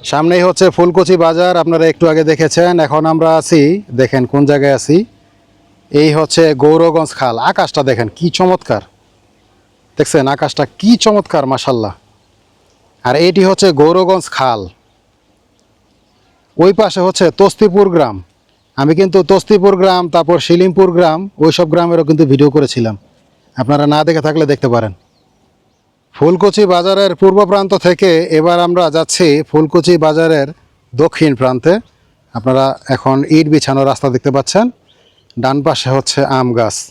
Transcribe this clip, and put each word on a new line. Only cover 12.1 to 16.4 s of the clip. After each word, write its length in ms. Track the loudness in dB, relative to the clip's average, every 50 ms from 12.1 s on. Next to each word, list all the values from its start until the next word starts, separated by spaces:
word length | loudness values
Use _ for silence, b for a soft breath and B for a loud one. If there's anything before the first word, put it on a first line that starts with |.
| _ _ _ _ _ _ _ _ _ _ _ _ _ _ _ _ _ _ _
আর 100 | -2 0 0 0
এটি 160 | 0 2 2 2
হচ্ছে 240 | 2 2 2 2 0 2 4
গৌরগঞ্জ 460 | 2 2 4 2 2 0 0 -2 -2 -8 -6
খাল। 240 | -4 -2 -2 -2 -4 -6 -12 -16 _ _ _ _ _ _ _ _ _ _ _ _ _ _ _ _ _ _ _ _ _ _ _ _ _ _ _ _ _ _ _ _ _